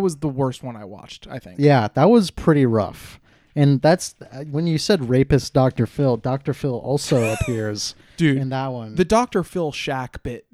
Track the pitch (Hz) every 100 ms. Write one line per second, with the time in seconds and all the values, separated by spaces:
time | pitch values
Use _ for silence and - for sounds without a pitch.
0 | 190 143 151 131 131 - - 110 98 101
1 | - - - 131 - 170 143 135 107 127
2 | 170 240 175 - 170 147 127 110 95 -
3 | - - _ _ _ 147 143 135 151 175
4 | - - - 131 151 143 170 156 - 196
5 | 120 127 135 135 - 139 131 - 113 -
6 | 135 113 127 135 - 127 143 120 123 143
7 | - 131 110 110 - 113 107 104 - -
8 | _ - 156 135 131 131 135 123 110 110
9 | 175 220 247 196 160 185 156 - - 131
10 | 131 - 135 120 -